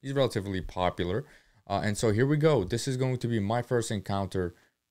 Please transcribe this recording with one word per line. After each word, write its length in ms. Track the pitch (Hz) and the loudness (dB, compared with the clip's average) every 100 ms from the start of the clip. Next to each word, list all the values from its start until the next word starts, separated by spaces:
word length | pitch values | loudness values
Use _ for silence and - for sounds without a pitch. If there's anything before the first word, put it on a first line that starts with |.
he's 100 | 135 | -6
relatively 480 | 139 123 113 98 95 | 0 2 0 -2 -4
popular. 640 | - 92 90 - 87 107 143 - _ _ - | -4 0 0 0 -2 -2 -6 -18 _ _ -4
Uh, 140 | 98 | -2
and 140 | 104 101 | 0 0
so 160 | 113 | 2
here 140 | 104 135 | 2 2
we 100 | 151 | 4
go. 260 | 156 139 | 4 4
This 240 | 90 120 - | 2 -2 -4
is 120 | 127 | -2
going 180 | 131 127 | -2 -2
to 60 | 117 | -2
be 140 | 113 | 0
my 220 | 98 120 | 0 -2
first 280 | 120 120 113 | 0 -2 0
encounter 640 | 104 - 98 95 95 87 - _ _ _ | -4 -2 -2 -2 -2 -4 -4 _ _ _